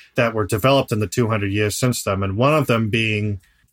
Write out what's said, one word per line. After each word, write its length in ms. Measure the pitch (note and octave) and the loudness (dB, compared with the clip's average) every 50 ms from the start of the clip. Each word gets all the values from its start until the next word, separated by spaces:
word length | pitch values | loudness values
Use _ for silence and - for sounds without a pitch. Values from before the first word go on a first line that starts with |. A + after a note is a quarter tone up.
| - - _ | -20 -6 _
that 180 | - A#2+ A#2 A2 | 0 0 0 0
were 120 | A2 G#2 | -2 -2
developed 460 | F#2+ A#2 G#2 F#2+ C3 C#3 C#3 - - | -2 -2 0 2 4 4 2 2 0
in 80 | A#2 G#2+ | -2 -2
the 80 | G#2+ F#2+ | -2 -2
two 200 | - B2+ A#2+ G#2+ | -2 -2 0 0
hundred 240 | A2 G#2+ G2+ G2 | 0 -2 -2 -2
years 240 | G2 G#2 G#2+ G#2 - | 0 0 0 0 0
since 280 | - C3 B2+ A#2 - - | 0 0 0 -2 -2 -2
then. 200 | G#2 G2 G2 G2 | -2 -2 -2 -2
And 140 | G2 G2 G#2+ | -2 0 2
one 160 | B2+ C#3+ D#3 | 2 4 4
of 140 | D#3 C3+ - | 2 2 2
them 220 | A#2+ A2+ A2+ G#2+ | 2 0 0 0
being 520 | G2 A#2 A2 A2 G#2+ G#2 G#2+ G#2+ G2+ G2 - _ _ _ _ _ | 0 0 0 0 -2 -2 -2 -4 -4 -6 -10 _ _ _ _ _